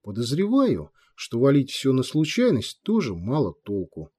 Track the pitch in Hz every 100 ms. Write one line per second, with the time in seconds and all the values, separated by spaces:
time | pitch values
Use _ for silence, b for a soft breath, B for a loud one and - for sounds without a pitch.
0 | 104 101 120 147 202 262 262 98 76 _
1 | _ - - 117 135 139 135 - 135 131
2 | 123 156 151 - 247 135 - - - 220
3 | 139 87 92 151 104 - - 101 90 -
4 | 78